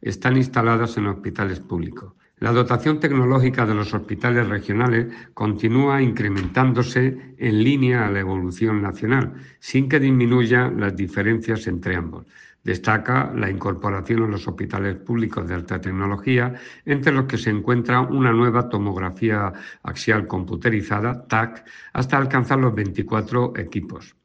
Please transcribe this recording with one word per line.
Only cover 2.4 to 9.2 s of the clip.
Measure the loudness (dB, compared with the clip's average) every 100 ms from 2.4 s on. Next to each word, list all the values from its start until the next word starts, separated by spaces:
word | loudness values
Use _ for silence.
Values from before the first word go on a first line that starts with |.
| 0
dotación | 2 2 2 2 0
tecnológica | 2 2 4 4 4 2
de | 0
los | 0 0
hospitales | -4 -4 -4 0 0 0
regionales | -2 -2 0 2 2 0 -8 -18
continúa | -4 -2 0 2 4 4 4
incrementándose | 2 2 -2 -2 -2 2 4 4 2 2 2 0 -12 -6
en | 0 4
línea | 4 4 4 2 2
a |
la | 0
evolución | -2 -2 -2 0 0 2
nacional, | -2 -2 0 0